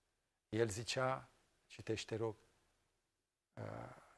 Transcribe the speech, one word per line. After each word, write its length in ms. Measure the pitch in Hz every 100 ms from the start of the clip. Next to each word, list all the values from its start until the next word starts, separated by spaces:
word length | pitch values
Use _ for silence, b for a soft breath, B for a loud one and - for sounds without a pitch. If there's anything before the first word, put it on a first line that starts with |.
| _ _ _ _ _
El 200 | 107 117
zicea, 600 | 101 120 131 131 131 123 - _ _ -
citește, 500 | - - 107 - 110
rog, 200 | 113 104 - _ _ _ _ _ _ _ _ _ _
uh, 520 | - 107 110 120 - -